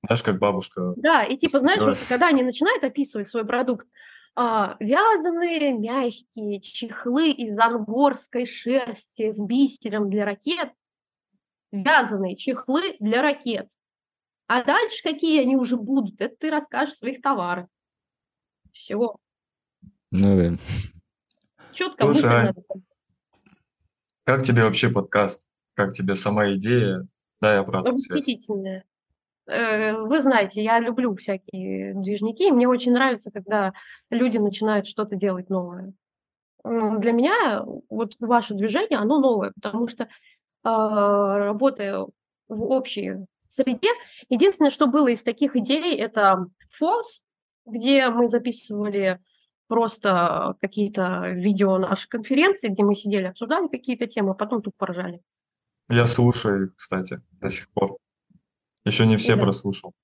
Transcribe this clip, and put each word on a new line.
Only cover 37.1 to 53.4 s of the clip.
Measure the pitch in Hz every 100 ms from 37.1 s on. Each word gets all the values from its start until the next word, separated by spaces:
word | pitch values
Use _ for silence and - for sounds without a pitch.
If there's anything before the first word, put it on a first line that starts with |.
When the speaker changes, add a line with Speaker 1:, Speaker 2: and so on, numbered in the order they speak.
Speaker 2:
меня | 233 285 466 330 202 - - _
вот | 214 220 -
ваше | 233 240 233 196
движение, | 214 254 440 247
оно | 214 302
новое, | 262 220 196 -
потому | 208 214 233
что, | - 220
э, | - _ _ _ _ 226
работая | 220 220 208 202 202 202 202 202 208 269 269 196 196 190 _ _ _ _
в | 214
общей | 233 262 254 208 185 190 185 _ _
среде, | - 262 240 415 480 - - -
единственное, | 233 392 381 294
что | - 294
было | 285 269
из | 226
таких | - 226 285 262
идей, | 233 294 349 294
это | 214 214 196 190 180 _ _
фос, | - 320 466 453 - _ _ _ _ -
где | 226 240 277 254
мы | 233 240
записывали | 233 240 233 - 208 208 202 190 180 _ _ _ _ _
просто | 233 226 - 202 180 175 160 - 190
какие-то | 196 208 202 208 185 180 180
видео | 180 190 190 196 185
нашей | 190 190 -
конференции, | 233 208 269 359 392 226
где | 190
мы | 202 202
сидели, | 208 202 185
обсуждали | 185